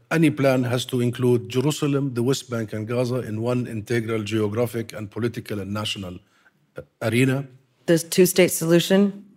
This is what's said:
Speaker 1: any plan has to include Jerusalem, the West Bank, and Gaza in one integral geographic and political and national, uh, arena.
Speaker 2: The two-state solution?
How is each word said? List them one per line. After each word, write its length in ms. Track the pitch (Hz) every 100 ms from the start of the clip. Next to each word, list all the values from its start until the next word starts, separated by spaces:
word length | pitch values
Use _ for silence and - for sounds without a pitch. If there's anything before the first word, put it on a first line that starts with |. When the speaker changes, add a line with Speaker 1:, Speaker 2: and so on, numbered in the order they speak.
| -
Speaker 1:
any 200 | 165 156
plan 340 | 135 135 127
has 220 | 120 123 -
to 140 | 127
include 480 | 123 120 123 120 104
Jerusalem, 640 | 123 139 151 147 139 139
the 80 | 120
West 260 | 120 135 -
Bank, 240 | 117 107
and 160 | 107 107
Gaza 280 | 120 123 127
in 260 | - 107
one 240 | 120 123 120
integral 560 | 113 101 117 110 113
geographic 680 | 101 110 104 107 120 117 107
and 180 | - 104
political 500 | 107 117 117 101 104
and 120 | 95
national, 460 | 104 110 104 92 90 _ _ _ _ _ -
uh, 60 | - -
arena. 440 | 113 117 131 135 139 - _ _
Speaker 2:
The 140 | - 165
two-state 520 | - - 185 - 175
solution? 760 | - 165 170 - 190 202 190 -